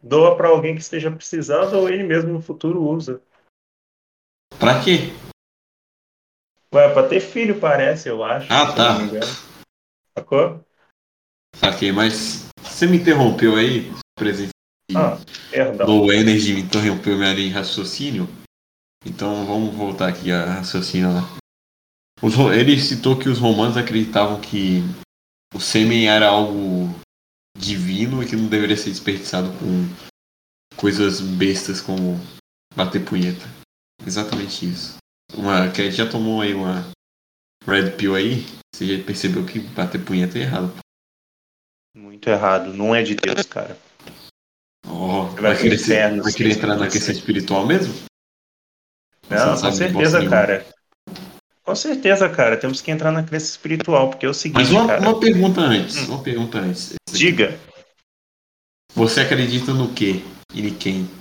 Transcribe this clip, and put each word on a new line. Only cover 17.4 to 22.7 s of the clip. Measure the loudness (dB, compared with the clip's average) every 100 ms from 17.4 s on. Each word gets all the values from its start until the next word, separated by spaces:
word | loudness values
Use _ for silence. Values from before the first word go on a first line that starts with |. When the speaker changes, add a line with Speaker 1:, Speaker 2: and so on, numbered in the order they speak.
| -2
Speaker 2:
de |
raciocínio. | -4 -6 -6 -8 -8 -6 -6 -8 -10 -20 _ _ _ _ _
Então | -14 -8 -6 -4 -4
vamos | -2 -4
voltar | -4 -6 -2 -4
aqui | -2 -2
a | -2
raciocínio | -2 -4 -4 -6 -4 0 0
lá. | 0 -4 -10 _ _ _ _ _ _ _ _
Os | 0
ro-, | 4 4
ele | 4 4